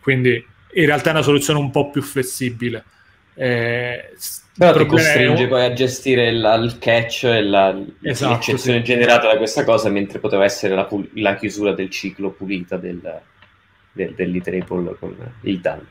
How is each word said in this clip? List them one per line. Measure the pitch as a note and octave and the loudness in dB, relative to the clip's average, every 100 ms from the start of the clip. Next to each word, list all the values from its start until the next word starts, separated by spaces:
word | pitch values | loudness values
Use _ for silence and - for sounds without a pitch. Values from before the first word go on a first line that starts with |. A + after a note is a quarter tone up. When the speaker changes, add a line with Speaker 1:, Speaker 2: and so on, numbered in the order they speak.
Speaker 1:
Quindi | - C3 B2+ A#2+ - _ _ | 0 2 2 0 -4 _ _
in | - D3+ | 0 2
realtà | D3 C#3+ | 2 2
è | |
una | D#3 | 2
soluzione | C#3 C#3+ C#3+ D3+ | 2 2 2 -2
un | C#3+ | 0
po' | D3 C#3+ | 0 -2
più | D3 | -4
flessibile. | C#3 C#3 B2+ - B2+ A#2 A#2+ A2+ - _ _ _ _ | -4 -6 -6 -6 -8 -6 -8 -8 -14 _ _ _ _
Eh, | - C3 A#2+ A#2 A#2+ B2 A#2+ - | -6 -2 -2 -2 -2 -4 -8 -14
s-, | - - - _ - | -16 -14 -14 _ 4
Speaker 2:
Però | F3 | 6
Speaker 1:
il | D#3 | 6
Speaker 2:
ti | |
Speaker 1:
problema | D3 D#3+ D#3+ | 4 4 4
è | |
Speaker 2:
costringe | D3 - - | 4 4 2
Speaker 1:
un | B2 | 2
Speaker 2:
poi | B2+ | 2
a | B2 | 0
gestire | B2 C3 B2 C3+ B2 A#2+ | 0 -2 -2 0 2 2
la, | A#2 A2 A2+ | 2 2 2
il | A#2 A#2+ | 0 -4
catch | - A#2 A#2 - | 0 0 0 -2
e | B2 A2+ | 0 2
la, | G#2 G2 F#2+ F#2+ - - | 2 4 2 0 -8 -10
Speaker 1:
Esatto, | D3+ A#2+ C#3 | -8 -4 0
Speaker 2:
l'eccezione | A#2+ - C3+ B2+ A#2+ | 0 0 -2 2 0
Speaker 1:
sì. | |
Speaker 2:
generata | A#2+ B2 A#2+ A#2+ A2+ | 2 2 6 4 4
da | A2 | 2
questa | A2 - | 2 -2
cosa, | B2+ A2+ G#2+ | 2 2 2
mentre | G2+ G2+ - | -2 -4 -6
poteva | G#2+ G2+ | -2 2
essere | G2 - G2+ | 2 2 -2
la | F#2+ | 0
pul-, | F#2+ G#2 G2 | -2 -4 -6
la | - G2+ G2+ | -2 -2 -2
chiusura | G#2+ G2+ G#2 | -6 -2 -2
del | F2+ F#2+ | -2 -6
ciclo | - G2 F#2 G2 | -6 -10 -8 -10
pulita | F#2+ F#2+ G2 F2 F#2 | -8 -8 -8 -8 -10
del, | F2+ F2+ F2 D#2+ _ _ _ _ _ _ _ | -10 -12 -12 -14 _ _ _ _ _ _ _
del, | - F2+ | -8 -8
dell'iterable | E2 F2+ F2+ F2+ F#2 F2 F#2 F2 F#2+ | -4 -4 -4 -4 -6 -4 -6 -6 -8
con | F#2 F#2 - - | -14 -14 -18 -12
il | - F#2+ | -8 -4
danno. | F2+ D#2+ D2 | -6 -8 -16